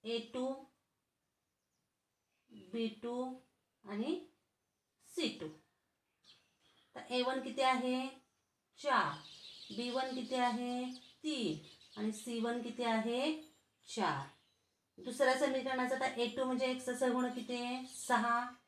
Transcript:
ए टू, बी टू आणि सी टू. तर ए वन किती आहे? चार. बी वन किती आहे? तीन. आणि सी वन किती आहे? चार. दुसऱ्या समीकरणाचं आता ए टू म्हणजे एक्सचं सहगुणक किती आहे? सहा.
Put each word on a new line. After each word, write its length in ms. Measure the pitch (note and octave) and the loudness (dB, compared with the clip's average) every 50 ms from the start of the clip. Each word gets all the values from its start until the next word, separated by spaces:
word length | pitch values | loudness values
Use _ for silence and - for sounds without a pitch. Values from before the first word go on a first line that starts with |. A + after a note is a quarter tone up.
| _ | _
ए 160 | A3 A#3 A3+ | -2 -2 -2
टू, 460 | A3 - - B3+ B3+ C4 C4+ C4+ - - _ _ _ _ _ _ _ _ _ _ _ _ _ _ _ _ _ _ _ _ _ _ _ _ _ _ _ _ _ _ _ _ _ _ _ _ | -4 -4 -4 -2 -2 -2 -2 -6 -10 -18 _ _ _ _ _ _ _ _ _ _ _ _ _ _ _ _ _ _ _ _ _ _ _ _ _ _ _ _ _ _ _ _ _ _ _ _
बी 500 | A#3 G#3+ F#3 F3+ G3+ A#3 A3+ A3 A3 - - | -20 -20 -14 -6 -2 -2 -2 -2 -2 -4 -6
टू 300 | A#3+ A#3+ B3 B3+ C4 B3+ B3+ - _ _ _ _ _ _ _ _ | -4 -4 -2 -4 -4 -6 -10 -16 _ _ _ _ _ _ _ _
आणि 400 | G3+ G#3 G3+ A3+ D4 F4+ F4+ - - _ _ _ _ _ _ _ _ _ _ _ _ _ _ _ | -8 -4 -2 0 0 -2 -2 -4 -12 _ _ _ _ _ _ _ _ _ _ _ _ _ _ _
सी 300 | - - F4+ D#4+ A3+ - - | -10 -4 -2 -2 -2 -2 -4
टू. 60 | E3+ D#3 D#3 - _ _ _ _ _ _ _ _ _ _ _ _ _ - - _ _ _ _ _ _ _ _ _ _ _ _ | -10 -10 -12 -14 _ _ _ _ _ _ _ _ _ _ _ _ _ -20 -20 _ _ _ _ _ _ _ _ _ _ _ _
तर 60 | B3 B3 - | -14 -10 -2
ए 140 | B3 B3+ B3 | 0 2 2
वन 180 | C4 C4 C4 | 2 0 -2
किती 200 | B3+ C4 G#3+ C4 | -4 -4 0 2
आहे? 460 | C4 B3+ C4 A#3+ B3+ B3+ B3+ B3+ C4 C4 - - _ _ _ _ _ _ _ _ _ _ _ | 4 4 4 4 2 0 0 0 -2 -4 -8 -12 _ _ _ _ _ _ _ _ _ _ _
चार. 340 | - - D5 B4+ A3+ F3 D#3 D#3 - - - - - - - - - - - - | -6 0 4 4 4 4 2 -2 -6 -12 -18 -20 -18 -18 -18 -16 -16 -14 -10 -6
बी 120 | A3 A#3+ B3 | -4 -4 -2
वन 260 | A#3+ C4 C4 C4 B3+ | 0 0 -2 -2 -2
किती 200 | C4 A#3 B3+ B3+ | -6 -4 -2 2
आहे? 500 | B3+ B3 B3 A3+ A#3+ B3 B3 B3 B3 B3+ B3+ B3+ - - - - _ - | 2 4 4 2 2 -2 -2 -2 -2 -4 -4 -6 -10 -16 -20 -20 _ -4
तीन. 440 | D#4 D4+ C4 A3+ F3 D#3 D#3 - - - - - - - G#3+ | -2 -2 0 0 -2 -2 -4 -8 -16 -20 -20 -20 -16 -8 -4
आणि 120 | G#3 A3 | -2 -2
सी 280 | G#3+ - - A#3+ A#3 A#3 | -2 -4 -6 -4 -2 0
वन 220 | A3 A#3 A#3+ B3 | 0 0 0 -2
किती 220 | A3+ A#3+ - - A#3+ | -4 -6 -4 -2 0
आहे? 580 | A#3 A3+ A3 A3 A#3 A#3 B3 C#4 D#4 D#4 - - - _ _ _ _ _ _ _ - - | 2 2 2 2 2 0 2 2 0 0 -2 -6 -16 _ _ _ _ _ _ _ -10 -2
चार. 320 | - G3 E3+ C#3+ C3+ C#3 - - _ _ _ _ _ _ _ _ _ _ _ _ - - | 0 2 2 2 0 -4 -8 -14 _ _ _ _ _ _ _ _ _ _ _ _ -10 -8
दुसऱ्या 360 | B3+ A#3+ - C#4 B3+ C4 B3+ | -8 2 4 6 6 6 6
समीकरणाचं 560 | C#4+ C4+ C4 C4 A#3 C4 C4 B3+ B3+ A#3+ C4 | 4 4 4 2 0 2 2 2 2 2 2
आता 120 | C4 C4 | 2 2
ए 200 | A#3+ - A3+ A#3+ | 0 2 0 0
टू 160 | A3+ - C4 C4 | 0 2 0 0
म्हणजे 220 | B3+ B3+ A3+ C4 | 2 2 2 2
एक्सचं 300 | B3+ B3+ B3+ - B3+ B3 | 2 0 0 -2 -4 0
सहगुणक 400 | A#3+ C4 B3 A#3+ B3+ B3 B3 B3 | 2 2 4 4 4 2 0 -2
किती 200 | B3+ A3 - B3 | -4 -4 -4 -4
आहे? 320 | A#3+ A#3+ B3 B3 B3+ B3+ | -2 -2 -2 -4 -6 -6
सहा. 640 | - - - - - B3 A3+ A3 A#3 A#3 A#3+ B3 B3 - - _ | -10 -12 -12 0 2 4 4 6 4 2 2 2 -2 -8 -14 _